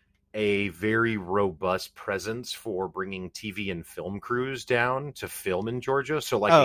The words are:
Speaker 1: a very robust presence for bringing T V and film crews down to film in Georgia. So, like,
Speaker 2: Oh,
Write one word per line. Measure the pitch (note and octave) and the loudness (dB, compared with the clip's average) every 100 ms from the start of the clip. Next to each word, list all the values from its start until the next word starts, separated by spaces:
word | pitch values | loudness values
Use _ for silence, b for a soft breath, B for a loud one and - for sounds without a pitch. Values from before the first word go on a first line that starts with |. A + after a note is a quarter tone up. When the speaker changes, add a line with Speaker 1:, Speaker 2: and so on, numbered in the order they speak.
| _ _ _ | _ _ _
Speaker 1:
a | A2 G#2+ G2+ G2+ | -2 2 2 0
very | E2 G#2+ A2+ A#2 A2 | -2 0 2 2 0
robust | F2 G2 G2+ D#2 F#2 F#2 - | 0 2 2 0 0 0 -2
presence | - - G2 F#2+ A2+ B2 | -8 -4 -4 -4 -6 -8
for | - A2+ F#2 F#2+ | -10 -6 -4 -4
bringing | F2+ F#2+ F#2+ F2+ | -6 -8 -8 -10
T | - A2 | -10 -10
V | F#2+ G2 | -6 -6
and | F2 D#2+ | -6 -8
film | - E2 G2 | -10 -8 -8
crews | - B2 C3 C3 | -4 -2 -2 -6
down | - A#2+ B2 C3+ C#3+ | 0 2 2 0 -4
to | - G2 | -10 -10
film | - G2+ F#2 A2 | -6 -2 -2 -2
in | B2 | -4
Georgia. | B2+ C3+ C3 D3+ | 0 0 0 -4
So, | - A#2 | 0 2
like, | G#2 | 8
Speaker 2:
Oh, | E3 | 8